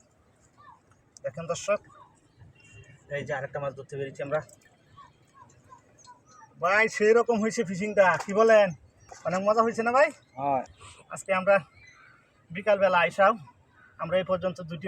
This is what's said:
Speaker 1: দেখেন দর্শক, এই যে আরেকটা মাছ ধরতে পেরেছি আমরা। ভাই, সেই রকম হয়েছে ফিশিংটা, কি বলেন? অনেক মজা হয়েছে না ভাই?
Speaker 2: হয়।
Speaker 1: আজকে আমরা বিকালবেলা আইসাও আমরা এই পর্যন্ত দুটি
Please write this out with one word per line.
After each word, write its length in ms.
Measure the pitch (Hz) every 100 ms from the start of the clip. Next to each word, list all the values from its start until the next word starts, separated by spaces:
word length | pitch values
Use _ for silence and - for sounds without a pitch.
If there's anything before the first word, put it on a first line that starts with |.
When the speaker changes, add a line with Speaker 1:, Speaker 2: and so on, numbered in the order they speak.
| _ _ _ _ _ _ - - _ _ _ -
Speaker 1:
দেখেন 220 | 139 - 165
দর্শক, 280 | 170 - 202 - - - _ _ _ - _ _ - - - - 143
এই 60 | 139
যে 60 | 143
আরেকটা 200 | 139 147
মাছ 100 | 139 135
ধরতে 160 | 131 139
পেরেছি 200 | 139 139 143
আমরা। 140 | 151 151 - _ _ _ 1047 1047 _ _ 1077 1017 _ _ 988 1017 _ - 960 _ _ - -
ভাই, 220 | 165 208 220 -
সেই 160 | 214 226
রকম 180 | 226 226
হয়েছে 200 | 220 240 185
ফিশিংটা, 360 | 185 208 202 185 160
কি 80 | - 196
বলেন? 280 | 226 214 196 151 _ _ - - 160
অনেক 140 | 185 202
মজা 160 | 220 226
হয়েছে 160 | 220 233
না 60 | 254
ভাই? 100 | 311 - _ -
Speaker 2:
হয়। 260 | 139 139 - - - - -
Speaker 1:
আজকে 160 | 175 - 190
আমরা 160 | 185 196 - - - - - _ _ _ -
বিকালবেলা 480 | 165 214 202 190 180
আইসাও 280 | 165 185 196 226 143 _ _ _ _ -
আমরা 140 | 165 180
এই 60 | 185
পর্যন্ত 280 | 185 185 180 165
দুটি 160 | 165